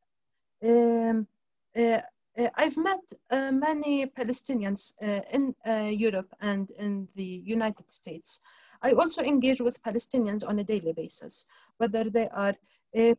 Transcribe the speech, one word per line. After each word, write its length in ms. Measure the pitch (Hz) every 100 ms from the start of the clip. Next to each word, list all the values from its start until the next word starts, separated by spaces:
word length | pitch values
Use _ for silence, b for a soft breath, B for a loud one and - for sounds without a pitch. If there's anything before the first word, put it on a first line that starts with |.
| _ _ _ _ _ _
Um, 680 | 220 233 233 233 226 226 208 _ _ _ _ 226
uh, 240 | 233 226 - _ _ -
uh, 100 | 240
I've 240 | - 302 311
met, 260 | 339 381 - - -
uh, 220 | 269 269
many 540 | 269 302 302 294 285 269
Palestinians, 880 | - 233 254 - 254 196 202 - -
uh, 180 | 208 202 -
in, 240 | 285 269 - 220
uh, 240 | 220 214 214 220
Europe 280 | 190 190 -
and 300 | 208 196 196
in 360 | - 208 202 190
the 280 | 196 190 180
United 460 | 180 226 220 208 -
States. 500 | - - 165 - - b b b b
I 120 | 254
also 280 | 233 330 339
engage 380 | 262 277 254 262
with 220 | 247 -
Palestinians 680 | 233 214 - 254 214 208 202
on 100 | 208
a 60 |
daily 300 | 202 214 165
basis, 500 | 165 160 - - - - b b -
whether 280 | 226 220
they 240 | 220 220 220
are, 260 | 196 202 196 b b b 220
uh, 180 | 233